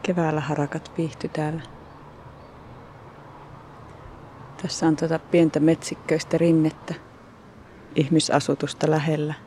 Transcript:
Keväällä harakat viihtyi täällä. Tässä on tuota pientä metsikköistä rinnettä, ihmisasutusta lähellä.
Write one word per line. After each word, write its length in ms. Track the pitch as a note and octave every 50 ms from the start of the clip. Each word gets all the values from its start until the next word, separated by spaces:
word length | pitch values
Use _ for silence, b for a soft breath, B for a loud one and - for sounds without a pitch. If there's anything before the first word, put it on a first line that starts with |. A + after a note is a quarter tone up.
| -
Keväällä 380 | - F#3 F3 E3+ D#3 D#3 D3+
harakat 500 | D3 D3 D3+ D3 D3 C#3 - D#3+ - - - -
viihtyi 320 | E3 D#3 - - - D#3+
täällä. 320 | - - D3+ D3+ D#3 E3 D3+ - - - - - - - - - - - - - - - - - - - - - - - - - - - - - - - - - - - - - - - - - - - - - - - - - - - - - - - - - - -
Tässä 260 | - F3 - - - E3
on 80 | D#3
tuota 240 | D3 - E3 E3 D#3+
pientä 400 | - - - E3+ E3+ D#3+ - D3+
metsikköistä 800 | C#3+ D#3 E3 D#3 - - - - - - D#3+ D#3+ - - - D#3+
rinnettä, 560 | E3 E3+ E3 D#3+ D#3 D#3 D#3 - - - E3 - - - - - - - - - - - - - - - - - - - -
ihmisasutusta 960 | - D3+ C3+ E3+ D#3 D3+ - - D3 C#3+ - C#3+ - - C#3+ - - - D3+
lähellä. 420 | D#3 D#3 C#3+ D#3+ D#3 D3+ D3+ D3+ D#3 - -